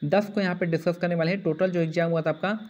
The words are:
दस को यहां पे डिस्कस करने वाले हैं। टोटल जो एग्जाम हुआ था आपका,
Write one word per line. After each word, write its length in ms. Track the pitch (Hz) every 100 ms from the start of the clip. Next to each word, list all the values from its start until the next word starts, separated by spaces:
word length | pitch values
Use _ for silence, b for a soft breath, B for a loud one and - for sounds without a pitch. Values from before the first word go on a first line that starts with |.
दस 280 | 147 190 208 208
को 60 |
यहां 140 | 190 180
पे 100 | 180
डिस्कस 320 | 160 180 175
करने 180 | 180 170
वाले 160 | 165
हैं। 100 | 196
टोटल 300 | 170 156 185
जो 80 | 175
एग्जाम 320 | 160 170 170
हुआ 100 | 165
था 80 | 156
आपका, 300 | 156 185 214